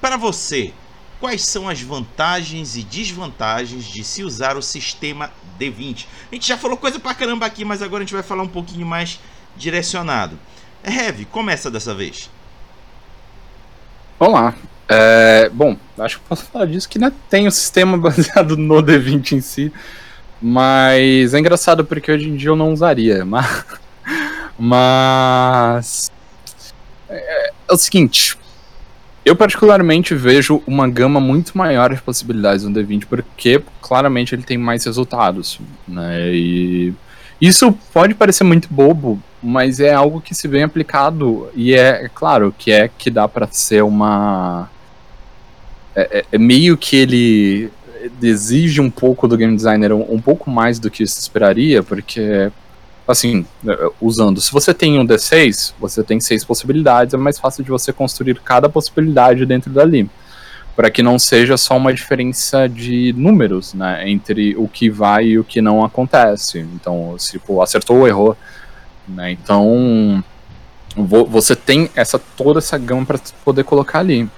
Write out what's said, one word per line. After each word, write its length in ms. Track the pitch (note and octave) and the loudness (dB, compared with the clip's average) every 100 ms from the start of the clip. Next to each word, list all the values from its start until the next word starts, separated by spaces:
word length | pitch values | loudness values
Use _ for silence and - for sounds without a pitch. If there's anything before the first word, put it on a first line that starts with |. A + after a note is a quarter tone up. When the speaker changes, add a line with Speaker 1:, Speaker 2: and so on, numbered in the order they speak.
Speaker 1:
Para 160 | C4 C4 | -6 -6
você, 560 | A3 F3+ - C#3+ G2+ - - - - - | -6 -8 -8 -8 -8 -12 -20 -20 -20 -14
quais 260 | B3+ A3+ - | -10 -8 -8
são 240 | G#3 F#3+ | -8 -10
as 120 | D#3 | -12
vantagens 920 | B2 C#3 A#2 - D#3 F3+ E3 D#3+ D3+ A#2 | -12 -14 -14 -6 -4 -4 -8 -14 -14 -14
e 80 | |
desvantagens 1000 | G2+ C3+ A3 F3 F3 - A2 A2+ B2 B2+ A2+ | -14 -12 -12 -12 -16 -10 -8 -6 -8 -14 -16
de 180 | G2 | -16
se 200 | G#2 - | -14 -14
usar 340 | G3 A2+ C3 C#3 | -14 -8 -8 -8
o 40 | |
sistema 680 | C3 C#3+ - - D3+ D3 D3 - F2 F2+ | -10 -12 -14 -12 -12 -12 -16 -18 -20 -12
D 120 | C3+ | -12
vinte? 380 | G#2+ C3+ A#2+ - - - | -12 -14 -16 -18 -20 -20
A 60 | B3 | -12
gente 120 | - | -8
já 100 | A#3+ | -6
falou 180 | C4 B3+ | -6 -6
coisa 240 | C#4 C4+ | -8 -8
pra 140 | B3+ | -12
caramba 320 | B3+ B3+ A#3+ A3+ | -8 -8 -6 -8
aqui, 180 | G#3+ | -10
mas 180 | G#3 G3+ | -10 -10
agora 200 | G3 G3+ | -10 -10
a 40 | G3 | -10
gente 80 | |
vai 100 | G3 | -12
falar 200 | F#3+ F#3+ | -10 -10
um 40 | F#3+ | -10
pouquinho 380 | F3 F3 E3+ E3+ | -12 -14 -12 -10
mais 360 | E3 E3+ - - - - - | -8 -10 -12 -20 -20 -20 -14
direcionado. 840 | D#3 E3+ E3+ F3+ E3 B2+ F#2 D#2 - - - - | -8 -6 -6 -8 -6 -6 -6 -12 -20 -20 -20 -18
Heavy, 400 | - B3 A3+ A#2+ | -10 -8 -8 -10
começa 480 | G#2 A3 A3 E3 D3 | -12 -10 -6 -6 -8
dessa 220 | A2+ A2+ | -12 -10
vez. 360 | G2 F2+ - - - - - - - - - - - - - - - - - - - - - | -10 -12 -14 -20 -20 -20 -20 -20 -20 -20 -20 -20 -20 -20 -20 -20 -20 -20 -20 -20 -20 -20 0
Speaker 2:
Vamos 140 | F3 | 2
lá. 200 | G3 A#2 A2+ - - - | 4 0 -4 -18 -20 0
É, 600 | A2 A2 A2+ A2+ A2 A2 | 4 6 6 6 6 4
bom, 240 | A#2 D3 G#2 - - | 2 0 0 -12 -10
acho 220 | A2 - | -8 -8
que 80 | - | -12
posso 160 | E3 | -12
falar 220 | - A#3+ F#3+ | -10 -6 -4
disso, 240 | E3 - | -4 -8
que 100 | A3+ | -2
não 120 | B3 C#4 - | -2 -4 -2
tem 180 | G3 G#3 | 0 2
um 40 | |
sistema 440 | - - - F#3 F3+ | 0 -2 0 2 2
<laughs> 20 | |
baseado 600 | E3 D3+ D#3+ - E3 D#3 | 0 0 2 2 2 0
no 240 | D#3 D#3 | 2 4
D 180 | D3+ D3+ | 4 2
vinte 340 | B2+ C#3+ C3+ | 2 -2 -2
em 60 | C#3 | -4
si, 320 | C3 - D3 - - - - - - - | -4 -8 -8 -8 -20 -20 -20 -20 -20 -8
mas 920 | A#2 B2 C3 C3+ C3 C3 C3 C3 B2+ | -2 2 4 4 4 4 4 4 4
é 60 | C#3 | 2
engraçado 460 | D#3+ E3+ - E3 D#3 | 2 2 2 2 0
porque 260 | D3+ - | -4 -2
hoje 180 | D3+ D3+ | -2 -2
em 60 | C#3+ | -6
dia 140 | C#3+ | -2
eu 60 | D#3 | 0
não 180 | D#3 | 0
usaria, 500 | D#3 E3+ C3+ A2+ G2 | 0 0 2 2 0
<laughs> 20 | F#2 | -2
mas, 400 | A2+ B2+ - - - - - - D#4+ - - - - | -4 -4 -6 -10 -20 -20 -20 -10 -8 -8 -10 -14 -6
mas 1500 | A#2 B2 B2+ C3 C3 C3 C3 B2+ B2+ B2+ A#2+ A#2+ A#2 - - - - - - - - - - - - | 0 2 4 2 2 2 2 2 2 2 2 -2 -6 -10 -10 -12 -20 -20 -20 -20 -20 -20 -20 -20 -18
é, 440 | - C3 D#3 - - - | -14 -8 -6 -6 -8 -2
é 40 | |
o 40 | F3+ | 0
seguinte, 600 | - F#3+ C3+ - - - - - - - - - - - | 2 2 2 2 -4 -6 -16 -20 -20 -20 -20 -20 -20 -2
eu 120 | - E3+ | 2 4
particularmente 800 | G#3 - G#3+ G3+ F3 D#3+ F3 | 4 4 4 4 4 2 0
vejo 480 | D3+ B2 C3+ C3+ D3+ - | -2 4 4 4 0 0
uma 200 | C#3 C3 | 0 0
gama 320 | A#2+ C3 C#3+ | 2 2 2
muito 380 | C3+ C#3 E3+ F#3+ | 2 0 -2 -4
maior 380 | F3 C3+ B2 C3 | -2 2 2 0
de 60 | |
possibilidades 600 | - B2 A#2 A2+ G2+ G2 G#2 | -6 -8 -6 -2 0 0 -2
no 80 | |
D 100 | G#2 | -4
vinte, 240 | G#2 G#2 G#2 | -2 -4 -4
porque 560 | A#2+ - - A#2+ C3+ - - | -8 -8 -4 2 2 0 -20
claramente 540 | - B2+ C#3 B2+ A#2+ B2 | -2 0 2 0 -4 -8
ele 80 | |
tem 140 | B2 A#2+ | -6 -6
mais 280 | A#2+ A#2 A#2+ | -4 -4 -4
resultados, 760 | A2+ B2+ A#2+ G#2 F#2 E2 - G#1+ - - | -6 -6 0 -2 -2 -8 -12 -18 -20 -14
né, 420 | F2+ E2+ E2+ F2 | -10 -8 -6 -2
e 640 | F2 E2+ F2 F2+ F2+ F2 F#2 - - - - | -2 -2 -2 -2 -2 -4 -6 -16 -20 -20 0
isso 300 | E3+ F#3 B3 G3+ - | 2 6 4 2 -2
pode 220 | E3 F#3+ | 2 2
parecer 300 | G#3+ G#3 F#3 | 4 2 4
muito 240 | F#3+ E3+ - | 4 4 2
bobo, 480 | C#3 C#3 E3 C3+ G#2 - - | 4 4 4 -2 -6 -8 -12
mas 380 | A#2+ B2+ C3 B2+ | -4 0 0 2
é 140 | C#3+ | 2
algo 280 | C#3+ D3 D#3+ | 4 2 0
que 140 | - - | -10 -10
se 120 | D#3 | -4
vem 160 | C#3 | -2
aplicado, 840 | D3+ D#3+ D3 C#3+ C#3 D#3+ C#3 A2 - C#4+ | 0 -2 -4 0 0 0 -2 -2 -6 -4
e 180 | A#2+ | 2
é, 320 | C3 B2+ B2 B2+ | 6 6 2 -4
é 40 | |
claro 400 | - D#3+ C#3 G2+ F#2+ | -4 0 2 2 -2
que 140 | - | 2
é 160 | G#2+ A2+ | 2 2
que 220 | - - | -2 -4
dá 180 | A2 G#2+ | 0 0
pra 200 | - A2 | -2 -6
ser 360 | - - G#2+ | -6 0 2
uma, 840 | G#2+ G#2 G#2 G#2 G#2 F#2+ F2+ F2 F#2+ - - - - - - - - - - - - - | 2 2 2 2 0 -2 -4 -6 -10 -18 -20 -20 -20 -20 -20 -20 -20 -20 -20 -20 -10 -4
é, 240 | F#2 G#2 | -2 -2
é, 60 | - | -2
é 60 | G#2+ | 2
meio 400 | A#2 B2+ F3 D#3+ | 4 6 4 2
que 180 | - C3+ | 2 2
ele 760 | C3 B2 A#2+ A2 G2+ G2 A2 - - - B2 B2 | 2 2 2 4 2 0 -4 -12 -20 -16 -16 -4
exige 580 | A#2+ G#2+ G#2+ B2+ E3 D3 | 0 0 0 0 2 0
um 100 | C3+ | -2
pouco 380 | - B2+ B2+ B2 | 0 0 2 0
do 80 | A2+ | 2
game 200 | A2+ G#2+ | 2 2
designer, 360 | A2 G#2+ G#2 | 2 2 2
um, 220 | G#2+ A2 | 0 -2
um 80 | A2+ | -4
pouco 280 | A2+ D#3+ - | 0 0 0
mais 300 | B2 A2+ A#2 | -2 0 -2
do 100 | A2+ | -6
que 160 | - G#2+ | -4 -6
se 140 | - | -6
esperaria, 640 | - - G2+ G2+ D3 B2+ | -6 0 0 2 2 2
porque, 680 | F#2 G2+ - - G#2+ G#2 G2 - - - - - - | 0 -8 -8 -8 -4 -2 -2 -6 -20 -20 -20 -20 -2
assim, 380 | B2+ A#2+ A2 E2+ - A2 | -2 0 -2 -4 -10 -6
é, 40 | |
é, 180 | G2 E2 - | -2 -2 -2
usando, 400 | A2+ A2+ G#2+ F#2+ | -4 2 2 2
se 120 | - | 0
você 220 | C#3 - | 0 0
tem 260 | F3 D#3+ D3 | 0 2 2
um 60 | A#2+ | 4
D 120 | A2 | 2
seis, 560 | - D#3+ D3 G2 - - | 2 4 4 0 -6 -8
você 240 | G2+ - | -8 -6
tem 160 | G#2+ A2 | -2 -2
seis 240 | - A2 | -2 -4
possibilidades, 680 | - A#2 - C#3+ C#3+ B2 B2 | -4 -6 -2 0 4 4 2
é 40 | C3 | 0
mais 200 | C#3 D3 | -2 -2
fácil 260 | C3+ - | -4 -6
de 60 | C3+ | -6
você 220 | C3 - | -4 -4
construir 480 | - C3+ - C3 B2 | -4 -4 -4 -4 -4
cada 300 | - B2+ D3 | 2 2 4
possibilidade 760 | D#3 D3+ - D#3+ C#3 B2 B2+ C3 | 0 -4 -2 0 4 4 4 2
dentro 260 | B2+ B2 | -2 0
dali, 380 | C3+ D#3 D#3 G2 - - - - - - - | 2 4 4 0 -6 -20 -20 -20 -20 -14 0
pra 160 | A2+ | 0
que 100 | - | 2
não 160 | A#2+ B2 | 2 2
seja 380 | - A#2+ A#2+ B2+ | 2 4 4 2
só 220 | - C3 | 2 2
uma 160 | C3 | 2
diferença 720 | B2+ - C3 B2+ C3 - C3+ C3 | -2 -4 -4 -4 -6 -2 0 0
de 460 | A#2 A#2+ B2 B2 A#2+ | -2 -4 -2 0 0
números, 580 | D3+ G#3+ A2 F#2 - | 4 4 4 -2 -6
né, 360 | F#2+ F#2 F2 F#2+ | -8 -6 -4 -2
entre 460 | G2+ - G#2 G#2 G2+ | -4 -2 -2 -2 -2
o 120 | G#2+ | -6
que 220 | - A2 | -2 -2
vai 360 | G#2 G#2 G#2 A2+ | 2 2 4 4
e 140 | A2 | 2
o 40 | |
que 180 | A2 - | 0 0
não 240 | G#2+ G#2+ A2 | 2 2 0
acontece. 720 | - B2+ - A#2 G#2 - F2 | -2 0 4 4 2 -6 -10
Então, 560 | E2 E2+ - F2 E2+ F2 | -12 -12 -8 -8 -8 -10
se, 220 | - - | -10 -12
pô, 220 | - G2 | -4 0
acertou 380 | F2+ C#3 - B2 | 0 0 2 6
ou 80 | C3 | 6
errou, 300 | G2+ G#2+ G#2+ - - - - - - - | 6 2 0 -10 -20 -20 -20 -20 -20 -18
né, 240 | F#2 F2+ | -12 -10
então 920 | F2+ - G2+ G#2 A#2+ B2 A2+ G#2 G2 F#2 - - - - - - - | -10 0 2 4 2 2 2 2 0 -4 -14 -20 -20 -20 -20 -16 -6
vo-, 300 | G2 G#2+ A#2+ | 2 4 4
você 300 | A2 G#2+ B2 | 2 2 -2
tem 340 | - C#3 E3 - | 0 0 0 -2
essa, 240 | A#2 B2+ | -2 -2
toda 400 | - - C3+ D3+ | -6 -4 0 0
essa 180 | - D3+ | 0 -6
gama 280 | B2 B2+ C3 | -4 -4 -4
pra 140 | C#3 - - | -8 -10 -8
poder 200 | - C3+ | -2 -2
colocar 360 | C3 C#3+ C#3 D#3 | 0 0 0 -2
ali. 300 | F#3 C3 A2 | 0 0 -2